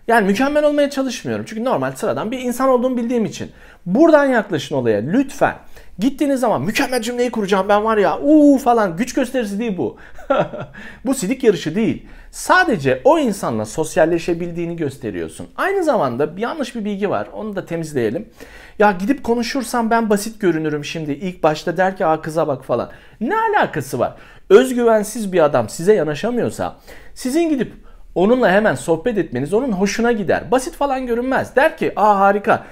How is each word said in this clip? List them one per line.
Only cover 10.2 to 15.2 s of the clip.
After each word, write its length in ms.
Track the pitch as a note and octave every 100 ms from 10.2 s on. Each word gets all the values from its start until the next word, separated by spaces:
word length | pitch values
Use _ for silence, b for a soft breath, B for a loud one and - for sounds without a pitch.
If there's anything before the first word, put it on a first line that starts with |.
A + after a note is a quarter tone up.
| -
<laughs> 80 | F3 F#3+ - - B B B
Bu 100 | A#3+
sidik 300 | C4+ F#3 B3+
yarışı 300 | A#3+ F3+ -
değil. 320 | F3 G#3+ A#2 B B B
Sadece 680 | - - F4 F4+ G#3 C3+ B2+
o 140 | B3+ D#4+
insanla 460 | C4 G3 F3 A2
sosyalleşebildiğini 1120 | G#2+ - D#3 - D#3+ E3+ E3+ E3+ F3 E3+ E3+ E3+
gösteriyorsun. 680 | D3 - A2+ F2